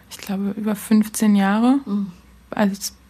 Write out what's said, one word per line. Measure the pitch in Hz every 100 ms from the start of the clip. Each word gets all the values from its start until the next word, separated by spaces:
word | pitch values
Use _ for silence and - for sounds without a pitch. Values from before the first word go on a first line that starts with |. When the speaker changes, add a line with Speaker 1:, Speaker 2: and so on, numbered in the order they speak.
| _
Speaker 1:
Ich | -
glaube, | - 190 202 202
über | 214 196
fünfzehn | - 214 214 - 214 202
Jahre, | 196 214 240 277 247
Speaker 2:
Mhm. | 208 196 175 - - _
Speaker 1:
als | - 202 196 - - _